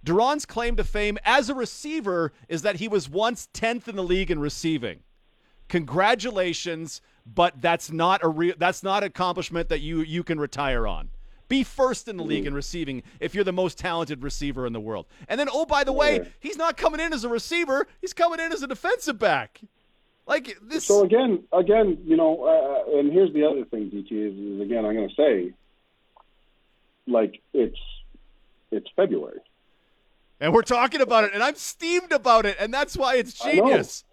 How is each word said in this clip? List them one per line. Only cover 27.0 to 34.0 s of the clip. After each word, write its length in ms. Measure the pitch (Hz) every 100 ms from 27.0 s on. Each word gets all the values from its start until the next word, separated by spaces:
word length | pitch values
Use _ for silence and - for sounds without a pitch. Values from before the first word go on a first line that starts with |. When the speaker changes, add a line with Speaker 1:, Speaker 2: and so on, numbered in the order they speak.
| -
Speaker 2:
like, 360 | 120 107 - _
it's, 240 | 143 113 - - - - - _ _ _ _ _
it's 160 | 107 - -
February. 440 | 190 90 73 - _ _ _ _ _ _ _ _ _ _
Speaker 1:
And 120 | 139
we're 120 | 226
talking 360 | 226 247 254 311
about 240 | 247 233 214
it, 60 | 202
and 80 |
I'm 120 | 254 294
steamed 560 | - - 330 349 359
about 360 | 294 247 226 208
it, 100 | 175
and 140 | 208
that's 240 | 254 285 -
why 200 | 262 254
it's 220 | 208 - -
Speaker 2:
I 80 |
know. 140 | 294 233
Speaker 1:
genius. 360 | 233 151 -